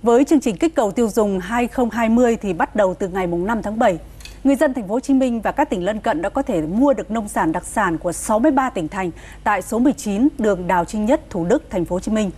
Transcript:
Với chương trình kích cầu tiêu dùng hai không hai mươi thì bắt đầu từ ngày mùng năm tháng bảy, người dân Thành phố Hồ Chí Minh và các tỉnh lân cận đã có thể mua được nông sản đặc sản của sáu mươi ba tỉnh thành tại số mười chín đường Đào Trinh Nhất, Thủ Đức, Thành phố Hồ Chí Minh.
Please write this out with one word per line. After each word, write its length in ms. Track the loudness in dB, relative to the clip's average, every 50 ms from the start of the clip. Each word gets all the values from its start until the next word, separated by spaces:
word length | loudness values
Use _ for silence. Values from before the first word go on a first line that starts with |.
Với 220 | 4 4 4 4 6
chương 160 | 4 4 2
trình 160 | 2 0 -2
kích 180 | 0 -2 0 2
cầu 160 | 2 0 0
tiêu 180 | 2 0 0 0
dùng 300 | 2 0 2 2 0 -2
hai 280 | -4 -2 -2 -2 -2
không 240 | -2 0 -2 -2 -2
hai 180 | 0 0 0 2
mươi 280 | 4 4 4 4 2
thì 160 | 0 -2 -4
bắt 240 | -2 -2 -2 -2 2
đầu 180 | 2 2 2 2 -2
từ 100 | -6 -4
ngày 180 | -2 -2 -2
mùng 200 | -2 -2 -2 -2
năm 160 | -2 -2 -4
tháng 160 | -4 -6 -2 2
bảy, 200 | 2 2 2 0 -8 -16 -20 -20 -20 -20 -20 -2 2
người 120 | 2 2
dân 180 | 4 2 0 0
Thành 140 | -4 -6 -4
phố 60 | -4
Hồ 60 | -4
Chí 140 | 0 2 2
Minh 260 | 2 2 2 -2 -2
và 120 | -2 -2
các 180 | 0 0 0 0
tỉnh 140 | 0 -2 -2
lân 160 | -2 -4 -2
cận 220 | -2 -2 -2 0
đã 60 | -2 -2
có 140 | -2 -2
thể 200 | -2 0 -2 -2
mua 300 | -2 -2 0 2 4 4
được 180 | 2 0 -2 -4
nông 180 | -4 -6 -6 -4
sản 240 | -2 0 0 0
đặc 120 | -2 -4 -6
sản 320 | -4 -2 0 0 0 -2 -2
của 140 | -4 -4
sáu 260 | -4 -4 -2 0 0 2
mươi 120 | 4 4
ba 200 | 2 2 0 0
tỉnh 180 | -2 -4 -6 -4
thành 220 | -4 -4 -6 -6 -6 -10 -18 -20 -20 -6 -2
tại 180 | -2 0 0
số 160 | -2 -4 -2 2
mười 140 | 2 2
chín 360 | 2 0 -4 -4 0 2 2 0 2 2
đường 280 | 0 0 0 0 0
Đào 180 | 0 0 0 0
Trinh 220 | -2 -4 -2 0
Nhất, 140 | 2 0 0 0 -6
Thủ 140 | -6 -4 0
Đức, 260 | 0 0 0 -2 -4
Thành 140 | -4 -4 -2
phố 120 | -2 -4
Hồ 40 | -4
Chí 120 | -2 -2
Minh. 180 | -2 0 -2 -2 -6